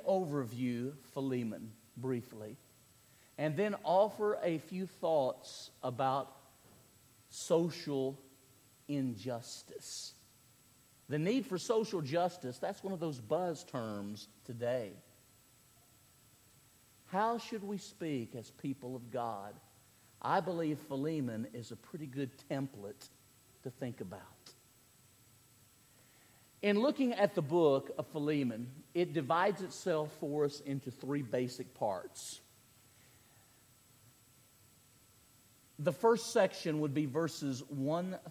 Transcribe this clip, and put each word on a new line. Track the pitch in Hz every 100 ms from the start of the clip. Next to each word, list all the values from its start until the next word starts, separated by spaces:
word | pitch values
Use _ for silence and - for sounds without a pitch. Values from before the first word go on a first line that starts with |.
| -
overview | 190 180 143 120 120 127 120 123 147 -
Philemon | 143 135 127 117 95 113 107 - -
briefly | 127 123 117 110 107 131 - - - - - - - -
and | 156 147
then | 214 202
offer | - 180 320 - 208 214
a | 175 160
few | - 185 190
thoughts | - 170 160 127 - - - - -
about | 131 120 131 139 127 - - - - - - - - - -
social | - - 170 170 - - 139 131 143 - - - - - - -
injustice. | 143 131 107 113 117 120 - - - - - - - - - - - - - - - -
The | 147
need | 170 262
for | 208 180
social | - 220 220 185
justice, | 143 165 175 175 127 120
that's | 185 202
one | 196
of | 180
those | 160 127
buzz | 107 156 180 147
terms | - 131 110 104 101 104 - -
today. | - 117 120 127 104 - - - - - - - - - - - - - - - - - - - - - -
How | 185 220 233
should | - 220
we | 202 202
speak | - - 165 139 113 123
as | 107
people | - 143 131 123
of | 131 117
God? | 123 117 104 101 104 - - - - - -
I | 127 180
believe | 180 170 156 147
Philemon | - 135 151 160 123 110 117
is | 120 110
a | 113
pretty | - 170 147
good | 127 135 - -
template | 139 135 104 101 - - - - - - -
to | 131
think | - 127 117
about. | 98 95 - - - - - - - - - - - - - - - - - - - - - - - -
In | 202 202
looking | 262 269 254
at | 226 202
the | -
book | 139 170 156 135 - -
of | -
Philemon, | 156 147 151 127 113 123 139 -
it | 170 170
divides | 147 131 165 196 196
itself | 185 - 185 160 151 -
for | 156 147
us | 143 143
into | 139 139 127
three | 120 131 143
basic | 123 127 123 - 123
parts. | - 110 92 - - - - - - - - - - - - - - - - - - - - - - - - - - - - - - - - - - - - - -
The | 147
first | 151 233 226 -
section | 233 190 - 170 151
would | 151
be | 139 151
verses | 139 165 - 143 123 143
one | 143 135 165 185 185 160